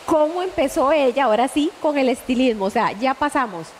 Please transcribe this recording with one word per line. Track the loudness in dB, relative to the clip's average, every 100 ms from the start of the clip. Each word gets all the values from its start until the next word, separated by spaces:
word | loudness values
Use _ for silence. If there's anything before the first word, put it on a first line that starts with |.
cómo | 0 2 2 0
empezó | -4 -2 -2 0 2
ella, | 4 2 2
ahora | 2 2 2
sí, | 0 -2 -2
con | -2 0
el | 0
estilismo. | -2 -2 2 2 2 -2
O |
sea, | 0 -2
ya | -2 -4
pasamos | -2 -2 -2 -4 -8 -14